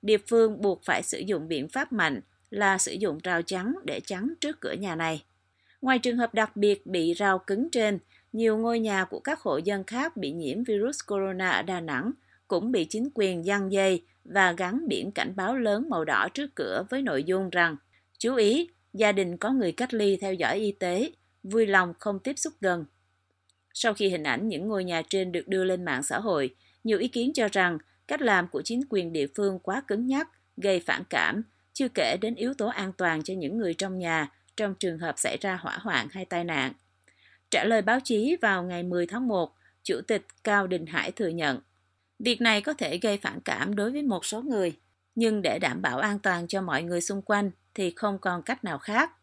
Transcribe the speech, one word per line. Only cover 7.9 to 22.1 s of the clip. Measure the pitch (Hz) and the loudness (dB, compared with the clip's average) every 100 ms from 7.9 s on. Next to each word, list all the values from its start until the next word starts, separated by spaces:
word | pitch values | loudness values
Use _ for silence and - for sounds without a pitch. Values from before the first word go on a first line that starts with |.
| 196 _ _ _ | 0 _ _ _
nhiều | 214 226 214 | 2 2 4
ngôi | 226 233 | 2 2
nhà | 220 196 | 2 0
của | 185 - | 0 -4
các | - 311 | -4 -4
hộ | 202 143 | 0 0
dân | 170 202 | 0 -2
khác | 190 226 311 247 | -4 -4 -4 -4
bị | 151 | -6
nhiễm | 165 151 170 | -4 -4 -4
virus | 247 208 226 294 - | 0 0 0 -2 -4
corona | 202 196 185 185 | -2 -2 0 2
ở | 110 | 2
Đà | 180 180 | 0 -4
Nẵng | 165 135 185 285 _ _ _ | -2 -2 -2 -6 _ _ _
cũng | 180 214 | -2 2
bị | 240 | 0
chính | 160 214 262 | 0 -2 -4
quyền | 262 196 180 | 0 0 0
giăng | 170 202 196 | 0 0 0
dây | 196 190 180 - _ | 2 4 2 -2 _
và | - 190 185 | -4 4 4
gắn | 170 180 233 320 | 4 -2 -2 -2
biển | 147 127 | -2 -4
cảnh | 202 - 190 | -4 -4 -2
báo | 208 262 | -2 0
lớn | 220 208 311 | 0 0 0
màu | 190 | -2
đỏ | 156 120 131 | 0 2 0
trước | - 285 | -2 -8
cửa | - 120 95 190 | -4 -2 -2 -2
với | 254 | -4
nội | 269 139 | 0 0
dung | 160 185 190 | 0 0 0
rằng | 175 170 151 _ _ _ _ | -2 -4 -4 _ _ _ _
Chú | 226 | -2
ý, | 262 208 262 339 _ _ | 2 4 2 -2 _ _
gia | 196 214 | 0 2
đình | 196 185 170 | 2 0 -2
có | - | 0
người | 262 190 | 0 0
cách | 170 247 | -2 -4
ly | 240 208 190 | 0 2 2
theo | 196 | -2
dõi | 185 135 170 | -2 0 0
y | 214 | -2
tế, | 202 180 180 302 - _ _ | -2 -2 0 -2 -4 _ _
vui | 190 214 220 | -2 0 6
lòng | 196 180 170 | 6 4 -2
không | - | -4